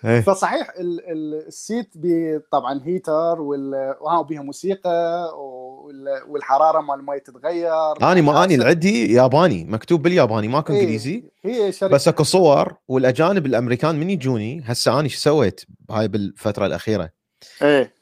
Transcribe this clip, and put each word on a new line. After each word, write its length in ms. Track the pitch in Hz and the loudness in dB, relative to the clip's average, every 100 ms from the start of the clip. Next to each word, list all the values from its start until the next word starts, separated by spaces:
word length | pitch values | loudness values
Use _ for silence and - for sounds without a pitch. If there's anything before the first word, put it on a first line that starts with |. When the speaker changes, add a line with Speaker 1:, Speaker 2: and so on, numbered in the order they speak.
| 113 | 2
Speaker 1:
إيه. 160 | 117 | 2
Speaker 2:
فصحيح 480 | 117 190 180 262 285 | 2 0 -2 -4 -8
ال-، 420 | - 180 170 - | -8 -8 -8 -8
ال-، 360 | 160 151 156 160 | -10 -8 -10 -12
السيت 500 | - - 226 226 160 | -18 -8 -8 -8 -8
بي 420 | 170 165 165 156 | -2 -2 -2 -6
طبعًا 420 | - 143 123 139 | -2 -4 -2 -8
هيتر 580 | 135 185 175 156 165 165 | -6 -6 -2 -2 0 -2
وال-، 540 | 147 143 135 135 135 135 | -4 -6 -6 -6 -6 -8
وها 200 | 151 170 | -2 -2
بيها 200 | 151 156 | -2 -10
موسيقى 880 | 139 143 185 190 180 170 170 170 170 156 | -12 -10 -6 -4 -2 -2 -2 -4 -8 -12
وال-، 840 | 139 127 127 135 147 139 135 135 131 | -16 -16 -18 -20 -20 -14 -8 -8 -8
والحرارة 540 | 147 131 135 156 156 | -10 0 4 4 4
مال 180 | 147 139 | 0 -6
المي 200 | 139 143 | -6 -10
تتغير. 720 | - 131 151 175 170 160 156 151 | -10 -10 -6 -4 -2 0 0 2
Speaker 1:
أنا 200 | 147 185 | 4 6
ما، 100 | 147 | 6
أنا 80 | 147 | 6
Speaker 2:
عشان 120 | 185 | 4
Speaker 1:
العدي 600 | 147 117 165 180 233 220 | 4 4 4 2 2 4
ياباني، 520 | 117 127 135 175 98 80 | 6 6 4 2 0 -4
مكتوب 360 | 110 - 170 | -8 -2 0
بالياباني، 460 | 151 180 123 110 107 | 2 2 2 2 -2
ماكو 260 | 135 151 | -2 -2
Speaker 2:
إيه، 80 | 139 | 0
Speaker 1:
إنجليزي. 500 | 113 110 117 214 - _ | 0 -2 -6 -8 -12 _
Speaker 2:
هي 300 | 190 247 202 | -8 -2 -2
شركة 220 | 180 190 | -2 0
Speaker 1:
بس 140 | 143 170 | 2 2
أكو 160 | 156 | 0
صور، 520 | 151 190 170 143 175 - _ | 2 4 6 4 2 -6 _
والأجانب 580 | 127 131 120 160 202 139 | 0 0 2 0 0 0
الأمريكان 540 | 120 123 120 151 160 | -2 0 -2 0 -2
من 100 | 170 | -2
يجوني، 540 | 196 131 120 107 160 120 | -4 -2 -4 -4 -8 -8
هسه 340 | 123 - 123 | -2 0 0
أنا 80 | 147 | 0
شو 120 | - | -2
سويت 420 | 156 151 104 - - - _ | 0 2 0 -2 -20 -20 _
هاي 160 | 107 107 | -4 -2
بالفترة 580 | 104 101 - 110 101 98 | -2 -6 -6 -6 -2 -2
الأخيرة؟ 440 | 78 - 107 82 _ _ _ - - | -4 -4 -4 -4 _ _ _ -20 -2
Speaker 2:
إيه. 320 | 143 143 120 _ | 2 2 2 _